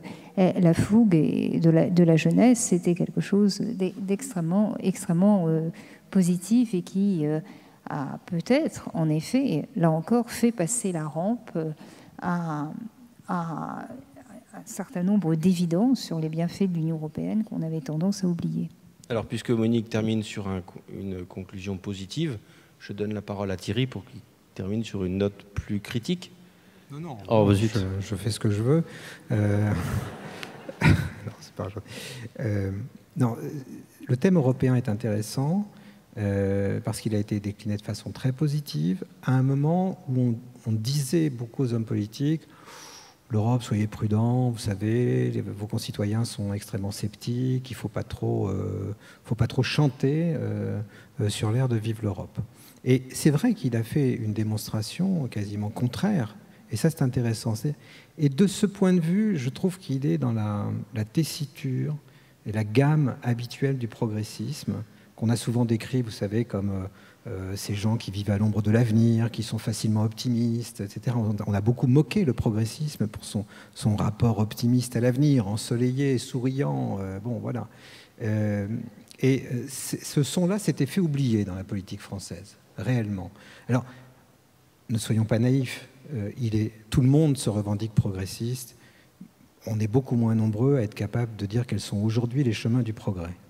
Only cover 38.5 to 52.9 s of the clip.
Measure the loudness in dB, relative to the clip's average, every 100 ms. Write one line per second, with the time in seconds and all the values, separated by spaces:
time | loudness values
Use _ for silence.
38.5 | 0 -4 -2 0 -2 -6 -6 0 2 4
39.5 | 2 2 2 0 -4 -2 0 2 0 -6
40.5 | -10 -4 -2 0 -2 0 0 0 -2 -6
41.5 | -2 0 0 -2 -2 -4 -2 0 -2 -4
42.5 | -20 -20 -20 -20 -20 -20 _ -2 0 2
43.5 | 2 0 0 0 -2 0 2 4 2 2
44.5 | 0 -4 -2 0 2 2 2 0 -2 -6
45.5 | -8 -6 -6 -4 -4 0 0 -2 -4 -4
46.5 | -4 -4 -6 -6 -6 -8 -6 -4 -2 0
47.5 | -2 -4 -8 -6 -6 -8 -4 -2 0 0
48.5 | -2 -4 -4 -6 -8 -14 -18 -4 0 2
49.5 | 2 0 4 2 4 2 2 0 0 -2
50.5 | -2 -4 -4 -8 -14 -12 -2 -2 0 0
51.5 | 2 2 0 -2 -2 -2 -4 -6 -8 -10
52.5 | -14 -20 -4 2